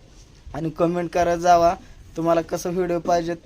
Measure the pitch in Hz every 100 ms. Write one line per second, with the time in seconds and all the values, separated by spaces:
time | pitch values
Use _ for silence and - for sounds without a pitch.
0 | - - - - - 143 160 151 170 175
1 | 170 180 170 175 175 170 170 185 - -
2 | - - 165 165 165 175 180 175 175 175
3 | 175 175 165 170